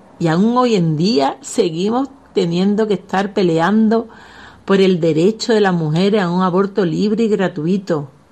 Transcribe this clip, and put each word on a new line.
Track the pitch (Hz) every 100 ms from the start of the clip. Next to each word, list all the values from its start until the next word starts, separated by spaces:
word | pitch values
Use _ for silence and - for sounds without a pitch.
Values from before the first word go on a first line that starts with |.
| - -
Y | 165
aún | 165 226 247
hoy | 247 202
en | 165 151
día | 185 269 269 -
seguimos | - - 180 160 202 247 277 - -
teniendo | 202 175 170 196 208 214
que | 180
estar | - 190 202
peleando | 208 180 160 170 220 220 226 226 - - - - - -
por | 196
el | 190 175
derecho | 165 151 185 220 -
de | 220
las | 196
mujeres | 175 156 160 202 214
a | 175
un | 180
aborto | 185 180 196 208 180
libre | 160 208 214
y | 220
gratuito. | 202 180 180 160 196 196 156 143 - _